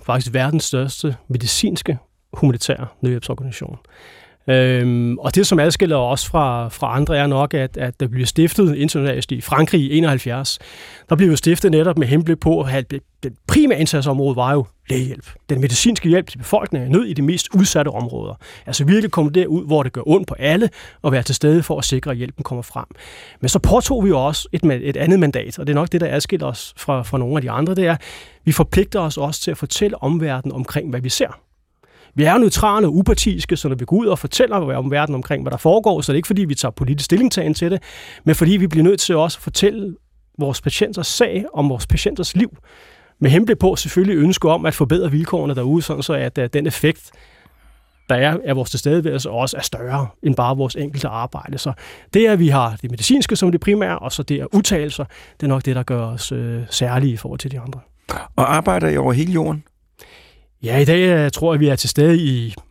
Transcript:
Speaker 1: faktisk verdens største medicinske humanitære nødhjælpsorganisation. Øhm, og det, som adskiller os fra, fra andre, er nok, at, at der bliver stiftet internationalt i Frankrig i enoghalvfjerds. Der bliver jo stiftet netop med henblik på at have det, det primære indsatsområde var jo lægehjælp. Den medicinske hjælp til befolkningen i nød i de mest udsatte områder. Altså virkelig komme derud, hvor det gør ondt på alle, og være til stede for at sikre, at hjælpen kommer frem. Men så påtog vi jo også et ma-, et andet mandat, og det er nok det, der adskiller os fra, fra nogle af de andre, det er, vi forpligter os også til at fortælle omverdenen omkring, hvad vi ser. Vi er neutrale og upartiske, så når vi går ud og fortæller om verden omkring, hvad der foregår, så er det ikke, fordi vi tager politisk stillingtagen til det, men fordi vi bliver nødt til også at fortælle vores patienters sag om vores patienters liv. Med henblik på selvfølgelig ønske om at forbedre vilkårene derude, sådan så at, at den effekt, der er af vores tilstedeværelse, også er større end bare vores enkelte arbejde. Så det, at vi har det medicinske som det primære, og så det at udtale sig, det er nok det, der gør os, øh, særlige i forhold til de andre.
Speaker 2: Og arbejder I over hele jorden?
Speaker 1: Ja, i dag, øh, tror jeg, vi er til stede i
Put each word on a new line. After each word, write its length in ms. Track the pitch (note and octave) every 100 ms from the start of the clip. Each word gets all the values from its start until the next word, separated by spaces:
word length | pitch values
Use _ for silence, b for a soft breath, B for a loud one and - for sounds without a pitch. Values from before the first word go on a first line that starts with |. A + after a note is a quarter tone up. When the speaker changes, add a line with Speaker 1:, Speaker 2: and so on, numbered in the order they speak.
| -
Speaker 1:
faktisk 280 | B2+ A#2+
verdens 300 | B2 C3 C3
største 520 | - B2+ C3+ - D3+ B2 -
medicinske 720 | B2+ A#2 - G#3+ - - C#3 _ _ _
humanitære 540 | - C#3+ A#2+ - B2+ B2 _
nødhjælpsorganisation. 800 | B2+ B2 - A#2+ C3 - - - _ B B B B B -
Øhm, 720 | C3 B2+ B2+ B2 A#2+ A#2+ B2
og 160 | C3+
det, 120 | F3+ G3+
som 120 | F3
adskiller 380 | D#3 - F#3 D3
os 300 | B2 C3 -
fra, 420 | E3 C3+ A#2+ A#2
fra 280 | - B2+ B2+
andre, 220 | D3 D3
er 80 | C#3+
nok, 280 | C3+ C#3+
at, 220 | D3+ C3 -
at 240 | B2+ -
der 80 | B2+
bliver 180 | B2 B2
stiftet 500 | - E3 - F#3 C#3+
internationalt 560 | D3+ D3+ C#3 B2+ -
i 80 | A#2+
Frankrig 400 | - C#3+ D#3+ F3+
i 180 | C#3 D3+
enoghalvfjerds. 600 | E3 C3 A#2+ B2 C3+ - B B B B B
Der 80 | D#3+
bliver 140 | F#3+
jo 60 | C#3+
stiftet 340 | E3 E3+ G3
netop 280 | D#3 E3+ D#3+
med 80 | B2
henblik 340 | D3 E3 D#3+
på 200 | D#3+ E3
at 100 | C3+
have 120 | C3+ B2
det, 120 | C3+ - _
det 100 | C3+ - -
primære 320 | D4+ D4 D#3
indsatsområde 580 | D#3 D3+ C#3 C3+ C#3 B2
var 160 | B2
jo 140 | C#3+ B2 _ -
lægehjælp. 420 | C3 C3 C3 - - -
Den 100 | C3
medicinske 480 | C3+ B2 A#3 A3+ E3+
hjælp 220 | F3 F3+
til 80 | B2+
befolkningen 520 | B2 - G3+ C#3+ B2+
i 20 |
nød 120 | E3
i 80 | A#3
de 100 | C3
mest 260 | C#3 F3 -
udsatte 340 | F#3 G3 D#3 C#3+
områder. 460 | A2 A#2+ A#2+ G2 - B B B
Altså 180 | -
virkelig 260 | C#3+ G#3 G#3
komme 200 | - D3
derud, 360 | F3 F3+ E3 D#3+
hvor 160 | D3+
det 100 | B2+
gør 100 | B2 C3
ondt 220 | F#3 F3
på 60 | -
alle, 320 | C#3 F3 A#3 - B B
og 100 | D3+
være 100 | C3
til 120 | A#2+
stede 280 | C3 D3+ E3
for 160 | - D3+
at 60 |
sikre, 260 | - C3 D3
at 60 | A#2+
hjælpen 280 | B2 -
kommer 180 | - B2
frem. 240 | - B2 - - B B B B
Men 80 | C3
så 100 | -
påtog 460 | - B3 - C4
vi 40 | G3
jo 180 | C#3+ C#3
også 220 | D#3 -
et 120 | D#3+
ma-, 80 | D#3+
et 240 | B2 C#3 C3
andet 240 | D#3+ F#3+
mandat, 380 | D3+ B2+ G#2+ -
og 80 | C#3+
det 60 |
er 20 |
nok 180 | D3+ E3
det, 80 | F3
der 140 | D#3+ C#3+
adskiller 300 | - F3+ C#3
os 280 | B2 - -
fra, 260 | - C3
fra 160 | A#2 C3+
nogle 180 | B2 D3+
af 60 |
de 80 | B2+
andre, 240 | A2 E3
det 120 | F#3+ F3
er, 100 | D#3+ B B B B
vi 80 | E3
forpligter 480 | D#3 D#3 - G3+ G#3
os 160 | D#3+ D3+
også 240 | C#3+ D3+
til 100 | -
at 80 | D3+
fortælle 440 | C#3 - G#3 -
omverdenen 520 | C3 E3 D#3 B2+ C3+
omkring, 360 | C3 B2+ D3 D3+
hvad 100 | B2
vi 80 | B2+
ser. 320 | - - - _ _ _ _ b b b
Vi 100 | -
er 140 | D3+ G#3+
neutrale 480 | G#3+ - G#3+ G#3 F3+
og 80 |
upartiske, 600 | D#3+ G3 G#3 A3 F3 - E3
så 120 | C#3+
når 80 | C3
vi 80 |
går 120 | B2 F#3+
ud 100 | A3+
og 120 | F#3
fortæller 380 | C#3 - B3 G3+
om 340 | C#3+ C3 C3+
verden 240 | C#3+ D3
omkring, 280 | C3+ B2+ C#3
hvad 80 | C3
der 60 | B2+
foregår, 440 | D#3+ G#3 G#3+ E3
så 120 | D3
er 20 |
det 40 | C#3+
ikke, 80 | -
fordi 180 | G3
vi 100 | F3
tager 180 | C#3 B2+
politisk 320 | - C3 D3
stillingtagen 500 | - F3+ B3+ - D#3
til 160 | D#3 E3+
det, 120 | F#3+ B B B B
men 100 | -
fordi 220 | D#3 E3 G3
vi 100 | F3+
bliver 180 | D#3
nødt 160 | E3+ G3
til 160 | - E3
også 220 | E3 -
at 40 |
fortælle 520 | - - G3+ A3 G3 - _ _ _ -
vores 220 | C#3 C3
patienters 460 | C#3+ - G#3+ F#3+ D#3
sag 380 | - A3+ F#3 C#4
om 140 | D#3 C#3+
vores 180 | A#2+ -
patienters 500 | - - - E3+ F3
liv. 200 | A#3+ - _ b b b b b
Med 100 | C3+
henblik 280 | D#3+ A3+ G#3+
på 180 | F#3 -
selvfølgelig 400 | D3 F3+ F#3+ E3+
ønske 320 | D#3+ F#3 D#3+
om 180 | E3+ D#3+
at 80 |
forbedre 360 | - C3 E3 F3
vilkårene 440 | D3 E3 F3 D3
derude, 280 | B2+ B2 E3
sådan 200 | D#3+ C#3+
så 100 | C#3+
at, 260 | C#3+ B2+ -
at 140 | A#2+
den 140 | C#3+ D3+
effekt, 440 | - D3+ - - _ b b b b b b b _ -
der 80 | B2+
er 200 | C#3+ E3
af 120 | - C3
vores 140 | A#2+
tilstedeværelse, 600 | - C#3+ E3+ D#3 C3+ B2
også 260 | A2+ C3+ -
er 60 |
større 460 | - B2+ B2 C#3 B2+ -
end 120 | D3
bare 220 | B2 B2 C3+
vores 180 | C3
enkelte 340 | - C#3+ C#3 C#3+
arbejde. 500 | A2+ B2 - - C#3
Så 140 | D3 - B B B
det, 120 | G3+ A3
at 120 | G3+
vi 100 | E3
har 280 | C#3 A#2 G#2+
det 80 | A#2+
medicinske 460 | A#2+ - C4+ - A3
som 160 | F3+
det 80 | E3+
primære, 380 | - G#3 F#3 F3
og 140 | B2
så 100 | -
det 180 | C3+ C#3+
at 60 | C3+
udtale 380 | G3+ - F3 D3
sig, 160 | - C3+ B B B
det 60 | C#3+
er 20 |
nok 160 | C3
det, 120 | C3 B2+
der 60 |
gør 200 | B2 A#2+ A2+
os, 260 | A#2 -
øh, 280 | B2 A#2 A#2 A2+
særlige 420 | - B2 C3 C3+
i 40 | A2+
forhold 240 | A#2+ B2+
til 100 | C3+
de 100 | C3
andre. 200 | B2+ C3 - _ - B B -
Speaker 2:
Og 200 | C3 D3+
arbejder 320 | G3 F#3 D#3+
I 80 | D3
over 160 | C3
hele 200 | B2 E3+
jorden? 320 | E3+ D#3 D3+ - _ _ _ b b b b b _
Speaker 1:
Ja, 160 | A2+ C3
i 60 |
dag, 240 | C#3+ F3 F#3
øh, 220 | E3 C#3+
tror 240 | - E3
jeg, 60 | D3+
vi 80 | D3
er 80 | C3+
til 120 | -
stede 300 | - D#3 E3+
i 360 | D3+ B2+ A#2 F#2+ -